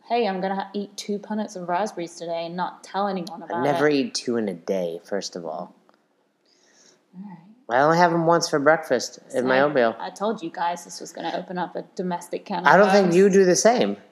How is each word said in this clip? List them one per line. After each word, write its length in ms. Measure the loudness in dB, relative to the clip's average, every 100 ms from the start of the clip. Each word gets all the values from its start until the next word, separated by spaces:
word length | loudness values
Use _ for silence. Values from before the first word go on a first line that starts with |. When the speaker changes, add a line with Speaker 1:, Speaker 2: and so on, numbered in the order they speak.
| _
Speaker 1:
"Hey, 180 | 0 0
I'm 140 | -2
gonna 140 | -4 -4
ha-, 140 | -6
eat 220 | -8 -10 -12
two 220 | -8 -8
punnets 360 | -6 -6 -6 -8
of 140 | -4
raspberries 460 | -2 -2 -6 -12 -10
today," 300 | -8 -8 -6
and 120 | -6
not 260 | -8 -8
tell 240 | -8 -4 -2
anyone 340 | -4 -8 -12
about 160 | -8 -4
Speaker 2:
I 40 |
never 240 | -2 0 0
Speaker 1:
it. 60 | 0
Speaker 2:
eat 180 | -2
two 220 | -6 -4 -4
in 140 | -4
a 40 |
day, 460 | -6 -4 -4 -4 -8 -8
first 320 | -8 -8 -12
of 80 | -10
all. 280 | -10 -12 _ _ _ _ _ _ _ _ _ _ _ _ _ _ -20
Speaker 1:
All 80 | -20
right. 100 | -20 -20 _ -4
Speaker 2:
I 100 | 2
only 160 | 4 4
have 100 | 4
them 140 | 4 2
once 240 | 2 2
for 80 | 2
breakfast 600 | 4 2 2 -2 -2 -14 -8
in 140 | -4 2
my 120 | 2
Speaker 1:
See, 40 |
Speaker 2:
oatmeal. 340 | 2 2 0 0
Speaker 1:
I 100 | -12
told 320 | -6 -4 -4
you 80 | -10
guys 340 | -6 -6 -6 -12
this 140 | -16
was 120 | -16
gonna 220 | -10 -8 -8
open 220 | -8 -8
up 160 | -6 -8
a 80 | -12 -8
domestic 480 | -6 -6 -8 -12
can 180 | -6 2
of 40 | 6
Speaker 2:
I 120 | 8
don't 120 | 8
think 140 | 6
Speaker 1:
worms. 120 | 6 6
Speaker 2:
you 120 | 6
do 160 | 6 4
the 100 | 6
same. 400 | 4 4 0 -4 -12